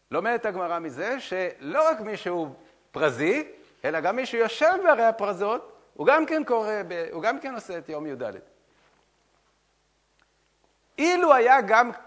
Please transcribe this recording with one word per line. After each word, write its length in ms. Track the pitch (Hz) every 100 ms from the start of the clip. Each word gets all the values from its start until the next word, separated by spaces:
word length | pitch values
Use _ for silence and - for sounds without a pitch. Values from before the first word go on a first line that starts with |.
| -
לומדת 360 | 143 208 233 226
הגמרא 320 | 185 175 170
מזה 420 | 165 127 202 262
שלא 680 | - 185 180 - 143 269 311
רק 100 | 220
מי 160 | 214 202
שהוא 320 | 185 175 151 131 - _ _
פרזי, 560 | 127 151 120 156 269 202 - - _
אלא 160 | 135 160
גם 160 | 160 233
מי 100 | 254
שיושב 460 | 233 226 226 311 370
בערי 200 | 359 240
הפרזות, 680 | 226 226 202 180 202 233 - - _
הוא 120 | - 151
גם 200 | 302 311
כן 180 | 311
קורא 380 | 285 233 214 208 180
ב-, 200 | 175 165
הוא 100 | 165
גם 180 | 202 269
כן 140 | 269
עושה 240 | 240 - 175
את 100 | 156
יום 180 | 151 156
י"ד. 260 | 131 117 95 - _ _ _ _ _ _ _ _ _ _ _ _ _ _ _ _ _ _ _ _ _ _ _ _ -
אילו 360 | 320 359 339
היה 260 | 262 240 269
גם 300 | 202 220 240 -